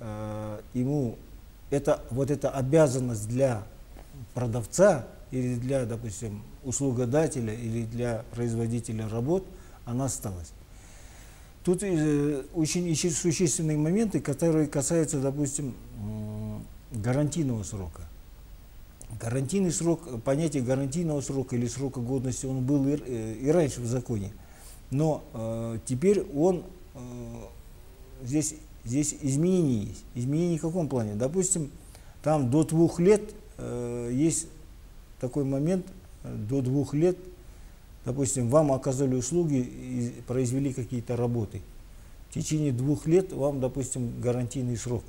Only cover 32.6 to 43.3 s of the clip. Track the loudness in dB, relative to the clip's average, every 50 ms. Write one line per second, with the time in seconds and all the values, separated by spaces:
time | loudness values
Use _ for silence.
32.6 | 4 4 6 6 6 6 6 6 8 8 8 6 4 -2 -12 -16 -18 -18 -14 -10
33.6 | -8 -6 -4 -4 -4 -4 -4 -4 -2 0 2 4 4 4 4 2 -4 -6 -12 -18
34.6 | -18 -18 -18 -18 -18 -18 -18 -20 -18 -18 -10 -6 -6 -4 -2 0 0 0 0 0
35.6 | 2 2 2 0 -2 -6 -14 -18 -18 -18 -18 -14 -12 -10 -8 -6 -4 0 0 0
36.6 | 2 2 2 2 2 2 2 4 4 4 2 0 -6 -16 -18 -18 -18 -20 -18 -18
37.6 | -18 -20 -20 -20 -20 -20 -18 -10 -6 -4 0 0 0 0 2 0 2 6 6 8
38.6 | 8 8 4 2 2 0 0 2 2 2 2 2 0 2 2 2 2 4 2 2
39.6 | 0 0 -6 -10 -8 -6 -4 -2 -2 -4 -4 -8 -6 -2 0 0 2 2 2 2
40.6 | 0 0 -2 -2 -4 -4 -4 -6 -2 -2 0 0 2 2 2 0 -2 -2 -4 -10
41.6 | -12 -12 -16 -16 -16 -16 -18 -18 -18 -18 -18 -18 -16 -8 -6 -4 -2 0 0 2
42.6 | 2 2 2 2 2 2 2 2 4 4 6 6 4 4